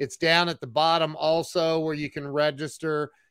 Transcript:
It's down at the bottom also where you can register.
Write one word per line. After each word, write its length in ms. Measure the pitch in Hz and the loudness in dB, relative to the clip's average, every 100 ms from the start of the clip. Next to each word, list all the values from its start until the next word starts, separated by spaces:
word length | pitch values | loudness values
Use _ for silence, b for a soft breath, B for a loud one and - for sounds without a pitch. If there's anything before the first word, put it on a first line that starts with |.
It's 160 | 139 - | -8 -2
down 320 | 165 165 175 | 2 4 4
at 120 | 165 | -2
the 60 | 131 | -4
bottom 480 | 117 160 165 160 | 0 2 4 2
also 640 | 156 151 165 160 180 165 160 | 0 0 0 0 0 0 0
where 160 | 160 | -2
you 160 | 151 147 | -4 -6
can 160 | - 143 | -8 -4
register. 840 | 143 151 139 151 - 160 151 147 _ _ | 0 0 0 -8 -6 -4 -2 -4 _ _